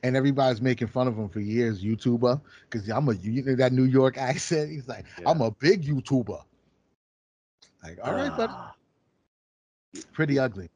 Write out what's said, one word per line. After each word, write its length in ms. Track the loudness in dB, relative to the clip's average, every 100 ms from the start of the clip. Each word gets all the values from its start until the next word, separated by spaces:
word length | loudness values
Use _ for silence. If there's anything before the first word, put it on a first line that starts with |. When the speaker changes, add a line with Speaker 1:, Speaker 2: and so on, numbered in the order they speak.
Speaker 1:
And 120 | 0 2
everybody's 440 | 2 4 2 2
making 280 | 0 0 -2
fun 200 | 0 -2
of 80 | -2
him 140 | -6
for 100 | -6
years, 420 | -2 0 0 0
"YouTuber," 560 | -2 -2 0 2 2 0 -4 -20 _
'cause 220 | -10 -4
I'm 180 | -2 0
a, 60 |
you 280 | 0 -2 -4
know, 120 | -2 2
that 160 | 4
New 120 | 4
York 340 | 4 6 4 2
<laughs> 120 | -4
accent. 400 | -2 -2 -2 -2
He's 160 | -8 -10
like, 200 | -12 -14 -6
Speaker 2:
Yeah. 120 | 0
Speaker 1:
"I'm 100 | 2
a 100 | 0
big 320 | 0 2 4
YouTuber." 640 | 2 -4 0 -2 -2 -10 -12 _ _ _ _ _ _ _ _ _ _ _ -20 _
Like, 160 | -20 -10
all 100 | -6
right, 240 | -4 -4 -4
but 140 | -6
Speaker 2:
Ah. 240 | -6 -18 -20 _ _ _ _ _ _ _ _ _ _ _ -18 -16
Speaker 1:
pretty 260 | -4 0 2
ugly. 300 | 0 -4 -16